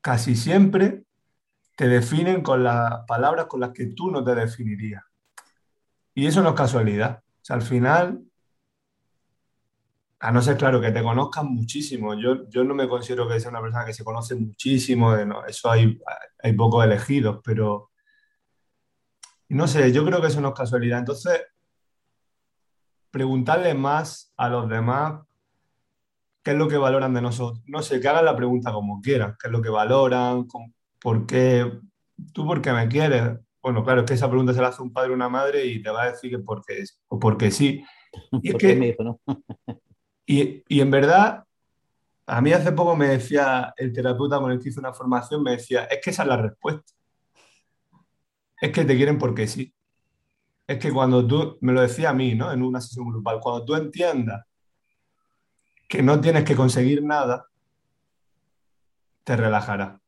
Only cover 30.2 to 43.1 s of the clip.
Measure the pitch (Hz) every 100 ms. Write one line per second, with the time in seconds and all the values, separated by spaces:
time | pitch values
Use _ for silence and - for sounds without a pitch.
30.2 | 123 123 123 - 117 _ _ _ 123 113
31.2 | 117 127 127 123 120 - - _ _ _
32.2 | - - 151 170 139 120 113 131 156 127
33.2 | 117 113 _ _ 131 117 117 127 120 131
34.2 | 127 123 127 127 127 123 127 117 127 127
35.2 | 123 127 139 143 131 113 104 107 120 120
36.2 | 127 120 104 107 - 98 98 _ _ 113
37.2 | 113 104 110 98 143 - - - _ -
38.2 | - 131 - 196 190 156 123 117 113 117
39.2 | - 135 _ - - - _ _ _ _
40.2 | - 143 - - _ 147 135 139 143 175
41.2 | 208 - _ _ _ _ _ _ _ _
42.2 | - 120 139 170 156 151 175 165 143